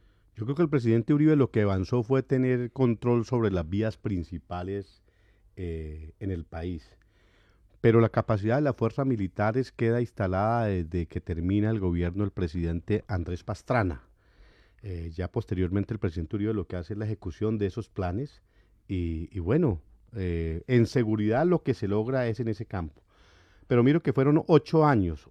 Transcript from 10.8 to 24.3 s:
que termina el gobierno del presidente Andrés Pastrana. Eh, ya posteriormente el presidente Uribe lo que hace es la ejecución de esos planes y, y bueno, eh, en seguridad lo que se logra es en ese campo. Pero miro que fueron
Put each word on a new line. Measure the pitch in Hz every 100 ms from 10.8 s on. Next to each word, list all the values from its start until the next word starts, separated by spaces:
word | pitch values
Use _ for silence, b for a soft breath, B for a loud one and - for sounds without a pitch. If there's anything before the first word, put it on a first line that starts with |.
| 80 87 82
que | 90
termina | - 85 90 101 107
el | 113
gobierno | 92 85 87 90
del | 101
presidente | - 87 85 82 85 - 104 -
Andrés | 95 85 87
Pastrana. | - 101 - 127 92 71 - _ b b b b b b
Eh, | 101 87 82
ya | 82 87
posteriormente | 120 - 92 90 98 95
el | 107
presidente | 98 82 82 104
Uribe | 104
lo | 107 85
que | 90
hace | 87
es | 104
la | 107
ejecución | 104 92 - 107 110
de |
esos | 101 113 -
planes | - 90 95 147 _ _ _ _ _ -
y, | 92 85 80 82
y | 92
bueno, | 85 151 156 82 - _ _
eh, | 113 90 85 82 82 -
en | 123
seguridad | 113 - 110 107 104 117 170
lo | 170
que | -
se | 120 98
logra | 104 113 131 120
es | 107
en | 113
ese | 104 110
campo. | 98 78 - _ b b b b b b
Pero | 123
miro | 123 160
que | -
fueron | 131 135